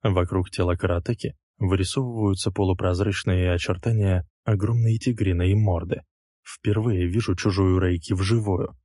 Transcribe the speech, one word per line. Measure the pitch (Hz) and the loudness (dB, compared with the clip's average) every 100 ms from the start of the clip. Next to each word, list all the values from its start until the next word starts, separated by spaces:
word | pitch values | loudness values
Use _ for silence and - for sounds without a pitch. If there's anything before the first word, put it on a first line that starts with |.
Вокруг | - 90 87 95 90 | 2 2 2 0 -2
тела | - 90 87 | -2 -2 0
каратеки | 92 87 - 113 - - _ _ | 0 -2 -2 -4 -6 -10 _ _
вырисовываются | 98 95 92 - 127 117 104 98 - | 0 0 0 -2 -4 0 0 0 -2
полупрозрачные | 98 98 92 95 90 101 95 - 90 90 | 0 0 2 0 0 0 -2 0 0 2
очертания | 87 - 92 - 113 101 92 - _ | 0 -2 -4 -2 0 2 0 -2 _
огромной | - 104 98 117 113 113 | -2 0 0 0 2 0
тигриной | - 110 98 87 90 | -2 0 0 2 2
морды. | 104 107 85 87 - - _ _ _ | 4 2 0 -2 -6 -8 _ _ _
Впервые | - - - 104 113 95 90 | -20 -8 -2 0 0 0 0
вижу | 95 110 | -2 -2
чужую | 90 107 92 95 92 | -2 0 2 2 4
рейки | 92 87 - | 2 -2 -2
вживую. | 92 95 117 101 87 - - | -2 2 0 0 -2 -4 -8